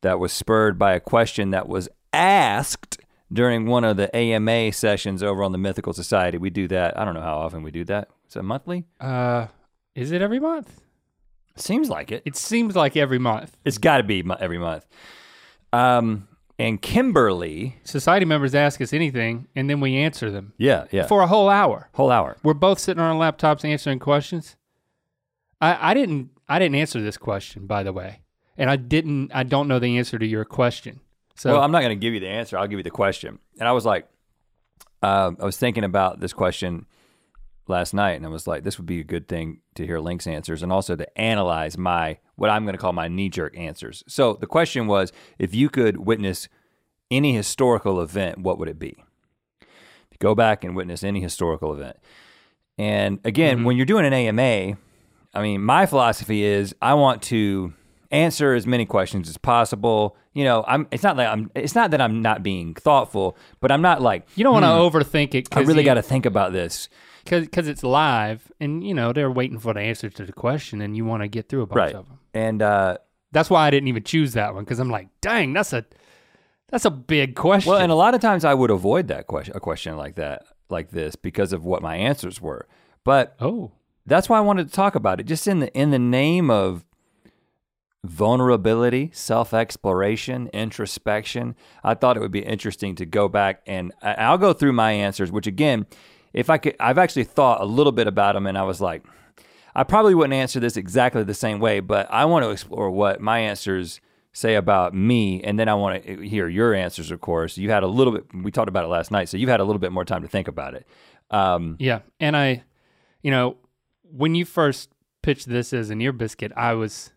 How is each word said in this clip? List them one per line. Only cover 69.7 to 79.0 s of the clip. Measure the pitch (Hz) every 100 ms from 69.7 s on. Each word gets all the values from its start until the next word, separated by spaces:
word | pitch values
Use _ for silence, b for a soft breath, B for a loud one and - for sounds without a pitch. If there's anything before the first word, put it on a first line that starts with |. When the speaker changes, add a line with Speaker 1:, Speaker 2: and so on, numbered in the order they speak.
| 104
Speaker 2:
the |
answer | 104 113 107
to | - 95
the |
question, | - 117 147 - 107
and | 104 107
you | 113
wanna | 110 104
get | 110 107
through | 135
a | 107
bunch | 120
Speaker 1:
Right. | 87
Speaker 2:
of | 95 95
'em. | - _
Speaker 1:
And, | 110 110 110
uh, | 107 101 95 90 _ _ _
Speaker 2:
That's | 147 160
why | 180 151
I |
didn't | 139 135
even | 117
choose | 101 165 147
that | 117 104 98
one, | 101
'cause | 120
I'm | 127
like, | 110 95 _
"Dang, | 196 226 147
that's | 156 208
a, | 127 113 _ b b b b b b b
that's | 254
a | 220
big | 139 120 156 135 123
question." | 160 196 170
Speaker 1:
Well, | 196
and | 175
a | 160
lot | 196 247
of |
times | 220 190
I | 156 139
would | 123
avoid | 101 92 143